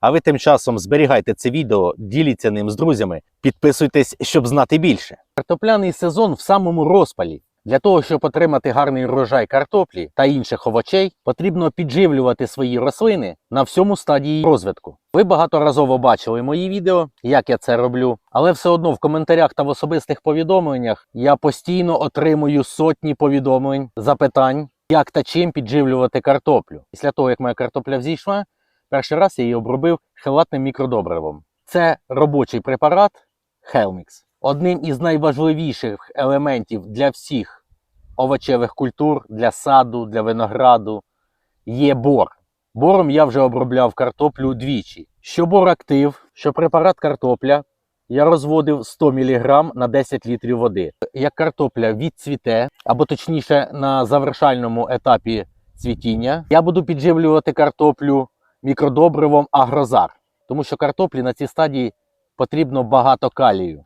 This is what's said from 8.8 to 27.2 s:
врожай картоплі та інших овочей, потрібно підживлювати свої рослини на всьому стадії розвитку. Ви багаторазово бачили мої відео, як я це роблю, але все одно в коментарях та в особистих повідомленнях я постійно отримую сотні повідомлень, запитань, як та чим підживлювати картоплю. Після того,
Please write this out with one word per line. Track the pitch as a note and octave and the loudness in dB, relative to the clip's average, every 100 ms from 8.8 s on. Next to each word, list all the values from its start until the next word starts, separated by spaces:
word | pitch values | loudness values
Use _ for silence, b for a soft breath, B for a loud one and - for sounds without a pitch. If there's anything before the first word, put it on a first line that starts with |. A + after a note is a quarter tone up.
| C#3+ C3+ B2+ | 0 0 -2
врожай | C3 B2 C3 A2 | -2 0 0 2
картоплі | C3+ C#3+ G#3 F3+ F#2 D#2+ | -2 0 -2 -2 -6 -10
та | - | 0
інших | C#3 C#3+ A#2+ A#2 - | 2 2 -2 -4 -2
овочей, | A2+ - G3 F#3+ _ | -2 0 0 -2 _
потрібно | - B2+ F3 E3+ E3 | -6 -4 -4 -2 -4
підживлювати | - D#3+ C3 F#3+ C#3 B2+ A#2+ B2+ | -4 -4 2 2 4 0 0 -6
свої | - C3 B2 | -4 -4 0
рослини | B2+ - A3 G3 G#2 E2 _ | -2 0 0 0 -4 -10 _
на | A#2+ | -2
всьому | C3+ - G3 G3+ | -2 0 0 0
стадії | - - C#3 D#3 | 0 0 0 0
розвитку. | D#3+ C#3 F#2 F#2 - - _ | 2 2 0 -10 -14 -20 _
Ви | D#3+ | 0
багаторазово | G3 F3+ E3 D#3+ D3+ C3+ C#3 C3 | 2 2 2 2 0 2 2 2
бачили | B2+ A2 - A#2 | 4 2 0 -4
мої | B2 D#3 F#3 | -4 -4 -4
відео, | G3 F3+ F3+ D#3 _ | -4 0 0 -2 _
як | A#2+ C#3 - | 0 0 2
я | A#2+ | -4
це | - A#2+ | 0 0
роблю, | B2 B2 B2+ A2+ _ | 0 0 -2 -4 _
але | - D#3+ | 0 0
все | F3 F3+ | 0 0
одно | E3+ E3 | 0 0
в | B2+ | -2
коментарях | D3+ D#3 D#3 E3 D#3 | -2 -2 0 2 2
та | - | 0
в | C#3+ | -4
особистих | D3 D3+ E3 - C#3+ | -4 -4 -4 -4 -6
повідомленнях | - D3+ D#3+ F#3+ E3 C3+ A#2+ G#2 _ | -2 -2 0 0 0 -4 -4 -6 _
я | A#2 B2+ C#3+ | -4 0 2
постійно | D3+ C3+ - F3+ F3 E3 | 0 -4 -4 -2 0 -2
отримую | D3 - D3+ D#3 D3 D3 | -4 -2 0 2 0 0
сотні | C3+ - D#3+ D#3 D#3 | -2 -2 -2 -2 -4
повідомлень, | C#3+ D3 C#3+ C3 C3 C#3 C#3 C3 - | -2 0 0 0 0 0 -6 -8 -6
запитань, | A2 C#3+ C#3 - C3 C3+ D3 _ _ | -2 0 2 2 0 0 -8 _ _
як | D#3 C#3+ | 0 2
та | - | -2
чим | B2 D#3+ F3 | -4 -2 -2
підживлювати | D3 A#2 C#3 C3+ B2+ B2+ C3+ | -2 -2 0 2 2 0 0
картоплю. | - C#3 - C3 - D2+ _ | 0 0 2 0 -2 -18 _
Після | - C#3+ | -6 -6
того, | - | -2